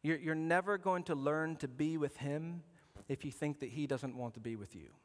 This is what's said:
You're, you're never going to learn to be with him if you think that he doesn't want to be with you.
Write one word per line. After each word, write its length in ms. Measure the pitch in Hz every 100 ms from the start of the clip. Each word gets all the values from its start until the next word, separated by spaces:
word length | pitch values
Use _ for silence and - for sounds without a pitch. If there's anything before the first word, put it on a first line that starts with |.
You're, 160 | 151 160
you're 180 | 160 156
never 440 | 160 175 185 202
going 240 | 190 180
to 120 | 175 151
learn 400 | 139 156 160 160
to 100 | 135
be 300 | 127 151 165
with 200 | 143 -
him 460 | 139 147 165 170 - - - - -
if 160 | 135
you 80 | 147
think 280 | - 147 143
that 100 | 127
he 160 | 127 143
doesn't 320 | 135 139 120
want 160 | 120
to 60 | 113
be 160 | 113 113
with 200 | 98 87
you. 140 | 69 -